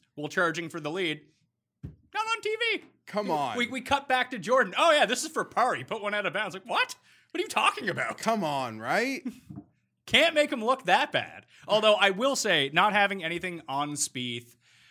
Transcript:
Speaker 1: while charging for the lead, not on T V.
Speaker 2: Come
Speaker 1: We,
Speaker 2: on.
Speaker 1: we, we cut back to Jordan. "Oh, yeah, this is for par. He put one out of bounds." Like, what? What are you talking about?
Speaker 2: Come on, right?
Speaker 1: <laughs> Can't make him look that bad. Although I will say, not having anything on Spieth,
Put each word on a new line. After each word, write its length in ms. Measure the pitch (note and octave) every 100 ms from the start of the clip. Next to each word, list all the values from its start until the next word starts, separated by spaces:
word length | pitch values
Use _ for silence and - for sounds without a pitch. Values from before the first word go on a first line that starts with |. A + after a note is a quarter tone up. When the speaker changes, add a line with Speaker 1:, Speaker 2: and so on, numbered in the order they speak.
| _ -
Speaker 1:
while 120 | D3
charging 420 | - E3+ D#3+ E3
for 100 | E3+
the 100 | D3
lead, 320 | F3 F3 D3+ - _ _ _ _ _
not 420 | - - _ G4 A4
on 160 | A4+
T 140 | G#4+ A4 A#4
V. 100 | G#4 - _ -
Speaker 2:
Come 220 | G3+ G#3
Speaker 1:
We, 60 |
Speaker 2:
on. 240 | D#3 B3+ A#3+
Speaker 1:
we, 100 | A#3
we 140 | C4
cut 280 | - C#4 C#4
back 220 | B3+ B3
to 80 | A#3+
Jordan. 340 | E3 C4 G#3+ F#3+
"Oh, 140 | E4
yeah, 140 | D4+ G#3
this 180 | A#3+
is 60 | D#4
for 140 | B3 F3
par. 300 | - A#3+ D3
He 80 | B2+
put 160 | G#3+
one 120 | G3+
out 120 | G#3 G3
of 80 |
bounds." 200 | E3+ G#3 F#3
Like, 100 | -
what? 300 | G#4 B4+ - _ _ _
What 80 | E4
are 40 |
you 40 | G#4+
talking 400 | - - - A3
about? 300 | C#3+ A#2 -
Speaker 2:
Come 260 | - A3+
on, 360 | D#3+ C#3 B2+ A2
right? 420 | A2+ F3 B3 C4+ B3 - - - -
Speaker 1:
<laughs> 400 | _ _ _ -
Can't 260 | A#3+ E4 D4+
make 160 | D4
him 120 | C4
look 220 | A3 C4 E3+
that 260 | G3 G3+
bad. 320 | C#3 F2+ E2+ - _ -
Although 260 | G#3+ G#3+ G#3
I 140 | G3
will 240 | F#3+ C4 C4+
say, 340 | G#3+ E3 C#3
not 180 | D#3+ G#3
having 300 | G#3 G3+ G3
anything 380 | E3 E3+ F3+ E3+ -
on 220 | C#3 D3
Spieth, 640 | C#3+ - C3+ B2 A#2+ A#2 _ _ _ _